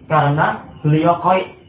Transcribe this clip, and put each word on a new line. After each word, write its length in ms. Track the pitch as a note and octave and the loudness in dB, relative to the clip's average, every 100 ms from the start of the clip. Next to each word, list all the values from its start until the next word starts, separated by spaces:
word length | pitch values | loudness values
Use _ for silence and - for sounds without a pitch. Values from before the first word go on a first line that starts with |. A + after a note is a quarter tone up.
Karena 640 | - D#3 C#3+ D3 D#3 - - - | -4 0 2 0 -2 -4 -12 -6
beliau 320 | D3+ D#3 E3+ E3+ | 0 2 2 2
qai. 320 | F3 F#3 - - | 2 0 -2 -12